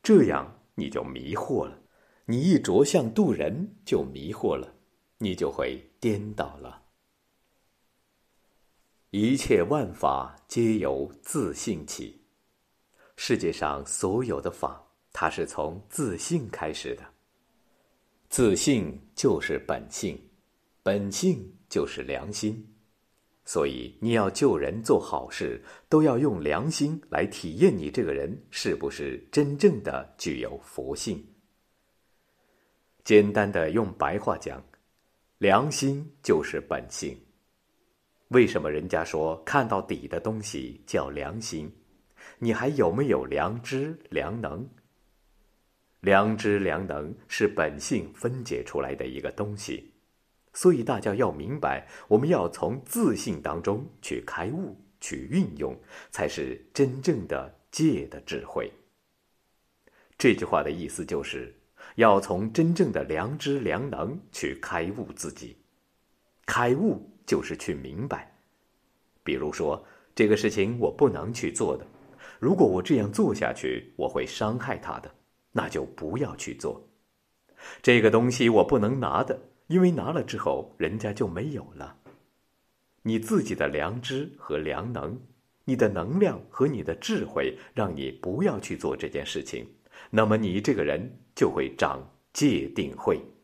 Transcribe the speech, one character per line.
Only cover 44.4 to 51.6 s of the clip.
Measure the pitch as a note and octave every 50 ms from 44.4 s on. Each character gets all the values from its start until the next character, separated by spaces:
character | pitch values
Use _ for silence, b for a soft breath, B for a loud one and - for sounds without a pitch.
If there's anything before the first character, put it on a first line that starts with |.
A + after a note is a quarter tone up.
能？ | A2 - - - B2+ C#3 - _ _ _ _ _ _ _ _ _ _ _ _ _ _ _ _ _ _ _ _ _ _ _ _ _
良 | - F#2+ G2 G2 G#2 G#2+ A2
知、 | G2+ - G#2 G2+ G2+
良 | G2 F2 D2+ E2+ G2
能 | F2+ C#2+ D2 D2+ D#2+ - B B B
是 | - - A2
本 | G2+ - F#2 D#2+ D2+ C#2+ D2
性 | - - C#3+ G#2 E2 -
分 | - - - A#2+ C3 C3
解 | A#2 - C#2+ A#1+ A#1+
出 | - - D2
来 | C2+ C2 C#2
的 | C2+ C2+
一 | B1+ B1+ C#2
个 | C2+ C2+
东 | - - G2+ G#2 G#2
西， | G2+ - - B1+ - - - _ _ _ _ _ _ _ _ _ _ _ _
所 | _ - - F3+ E3+
以 | B2
大 | A2 A#2+ B2+ G2+
家 | - A2+ G2
要 | A2+ B2+ F#2
明 | D2+ D2 D2 G2+ C#3 D3+